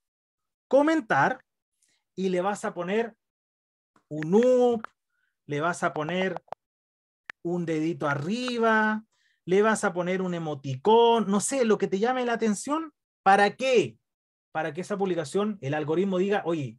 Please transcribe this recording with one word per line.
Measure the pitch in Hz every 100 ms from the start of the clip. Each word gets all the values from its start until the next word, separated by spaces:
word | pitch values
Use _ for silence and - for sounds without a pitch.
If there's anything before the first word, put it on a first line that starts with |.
| _ _ _ _ _ _ -
comentar | 262 294 320 220 143 165 262 _ _ _ _ _ _ _ -
y | 190
le | 175
vas | 190 202
a | 220 175
poner | 175 214 233 - _ _ _ _ _ _ _ _ -
un | 151 156 202
up, | 247 254 247 233 - _ _ _ _ _ -
le | 143
vas | 165 170
a | 175
poner | 156 151 180 190 175 _ - _ _ _ _ _ _ - -
un | 170 175 165
dedito | 156 160 156 147
arriba, | 139 156 233 254 240 226 220 214 214 - _ _ _ -
le | 190
vas | 220 214 202
a |
poner | 180 175 190
un | 185
emoticón, | 170 160 139 139 131 202 226 233 233 190
no | 202
sé, | - 269
lo | 226 196
que | 202
te | 196
llame | 233 254 240
la |
atención. | 226 220 202 269 311 320 _ _ _
¿Para | 196 202 208 -
qué? | 262 240 123 - _ _ _ _ _
Para | 160 160
que | 151
esa | 180 196
publicación, | 196 165 147 190 208 196
el | 135
algoritmo | 151 147 165 196 180
diga, | 196 202 165
"Oye, | 165 123